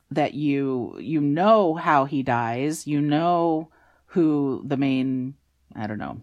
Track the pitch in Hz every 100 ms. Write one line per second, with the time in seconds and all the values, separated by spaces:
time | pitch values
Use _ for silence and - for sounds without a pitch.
0 | - 147 143 139 147 139 139 127 107 -
1 | 120 156 143 151 202 220 180 160 170 147
2 | 135 143 131 120 117 120 143 156 143 147
3 | 147 147 170 175 170 160 160 _ _ _
4 | _ 185 156 147 139 127 - 139 139 131
5 | 131 131 127 139 _ _ _ - 107 104
6 | 69 104